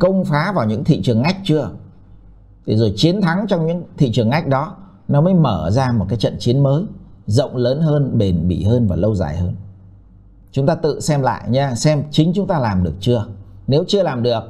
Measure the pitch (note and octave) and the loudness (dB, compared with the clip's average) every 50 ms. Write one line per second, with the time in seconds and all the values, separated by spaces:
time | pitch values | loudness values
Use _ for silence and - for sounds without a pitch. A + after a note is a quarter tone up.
0 | F3+ F#3 F#3+ F#3+ F3+ D3 D3+ D3 D#3+ G3 G3 E3 A#2 G#2+ A2 A2+ - - D3 G2 | 2 2 2 0 0 0 0 0 0 0 0 0 0 0 -2 -2 2 2 2 2
1 | F#2+ C3 A2+ A2 C3 E3+ F#3+ - - - D3+ D3+ B2+ F#2 - - - - - - | 2 0 2 2 2 0 -2 -2 0 0 0 0 0 -4 -10 -14 -20 -20 -20 -20
2 | - - - - - - - - - - - - - - A2+ G#2+ A#2 G#2 G2 - | -20 -20 -20 -20 -20 -20 -20 -20 -20 -20 -20 -14 -4 -2 0 2 2 2 2 2
3 | - E3 F3+ G#3+ G3 E3 E3 F#3+ A3+ G3 G#3+ - D#3+ E3 E3+ F3 E3 - - - | 2 2 2 2 0 0 0 -2 -2 -2 -2 -2 0 -2 -4 -4 -8 -12 -2 -2
4 | D3 B2 G#2+ B2 A2+ A2 C3+ D#3+ F#3 - C3+ C3 D3+ - - - - - - - | 0 0 2 0 0 2 0 0 0 0 -2 -2 -2 -6 -10 -16 -20 -20 -20 -16
5 | - - C3+ C#3+ D#3 F#3 G3 F3 D#3 B2+ G#2 D#2+ D2+ E2 G#2 C3+ C3+ B2+ A#2+ A2+ | -6 0 2 2 4 4 4 4 4 2 0 -2 -2 0 0 0 0 2 0 0
6 | F#2 F#2+ A#2+ G#2+ - A#2 - - - B2 A#2+ C#3 C#3 C3+ C#3 D3+ G#3 - - - | 0 -2 -2 -2 -2 -2 -2 -2 -2 0 2 2 2 2 2 0 -2 -6 -10 -16
7 | - - - - - - G#2 B2+ C#3 A#2 - C3 B2 B2 C3+ D3+ E3 D#3 D3 D3 | -20 -20 -20 -14 -6 0 0 0 0 0 -2 -2 0 0 0 0 2 2 2 2
8 | C#3 B2 - A#2 G#2 F#2+ F2 E2 D#2 F2+ F2+ E2 F#2+ G#2 A#2 - A#2+ G2 E2 D#2+ | 0 0 0 0 2 2 0 0 0 0 -2 0 0 2 2 2 2 0 0 0
9 | F#2 G#2+ A2 F2+ F2+ C#2+ D2+ F2 F2+ F#2 A2 - - - - - - - - - | 0 0 0 0 -2 -4 -4 -4 -4 -4 -4 -8 -12 -18 -20 -20 -20 -20 -20 -20
10 | - - - - - - - - - - - C3+ C#3 C#3+ E3 - - D3+ C3+ - | -20 -20 -20 -20 -20 -20 -20 -20 -20 -8 -4 0 2 2 2 2 0 -2 -2 -2
11 | - - D3+ C#3+ C3 B2+ G#2+ - - G2+ A#2 C3+ C#3+ C#3 A#2+ - - D#3 D3+ C#3+ | -2 0 0 2 0 0 -2 -2 -2 0 0 0 0 0 -2 0 2 2 2 2
12 | - - - - D#3 F3 E3+ G3+ F#3+ F#3 F#3 D3+ B2+ A2 G2 F#2 F2+ E2 D2+ - | -2 -2 0 2 2 2 2 0 -2 0 0 0 0 0 0 0 0 0 -2 -2
13 | - B2 A#2+ A2+ G2 - - - - - - - - - C3 D#3 F#3 F3+ G3+ G3+ | 0 0 0 0 -2 -6 -10 -16 -18 -20 -20 -12 -4 0 0 0 2 2 0 0
14 | F3+ D#3+ C3+ A#2+ A2+ A#2+ A#2 A2+ G2+ | 0 0 -2 -2 -2 -2 -2 -2 -4